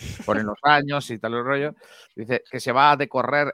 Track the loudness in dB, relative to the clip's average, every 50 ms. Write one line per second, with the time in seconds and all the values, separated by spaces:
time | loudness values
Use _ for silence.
0 | -14 -14 -14 -8 -4 -2 -2 -2 -2 -4 -4 0 2 4 4 4 4 0 -4 -6
1 | -6 -6 -8 -6 -6 -4 -4 -4 -4 -2 -2 -2 -2 -4 -6 _ _ -20 -20 -20
2 | -20 _ _ -12 -6 -4 -4 -4 -4 _ -12 -8 -4 -2 2 4 6 6 6 4
3 | 0 -2 -2 -2 -2 0 0 0 0 0